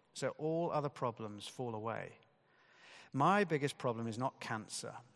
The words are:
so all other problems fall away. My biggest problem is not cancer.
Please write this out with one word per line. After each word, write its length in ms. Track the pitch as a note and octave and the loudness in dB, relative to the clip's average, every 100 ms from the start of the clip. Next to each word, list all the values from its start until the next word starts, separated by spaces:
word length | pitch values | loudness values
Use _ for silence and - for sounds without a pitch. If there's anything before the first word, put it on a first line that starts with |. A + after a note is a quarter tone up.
| _ | _
so 160 | - C3+ - | -4 -2 0
all 320 | D#3 E3 E3+ | 0 0 2
other 180 | D3+ C#3+ | 0 0
problems 600 | - B2 A2 A2 G#2 - | -2 -2 -2 -6 -8 -10
fall 260 | - A#2+ | -6 -4
away. 380 | A2 A2+ G#2+ F2+ - _ _ _ _ - - - - - | -4 -4 -4 -6 -12 _ _ _ _ -20 -20 -20 -20 -4
My 300 | C3+ D#3+ G3+ | 4 6 6
biggest 360 | F3+ D3+ C#3 - | 6 4 2 0
problem 280 | B2+ A2+ A#2 | 0 0 -2
is 100 | A2 | -2
not 220 | C3 - | -2 -2
cancer. 560 | - A2 G2+ - A2 - - | -4 -4 -4 -8 -8 -10 -16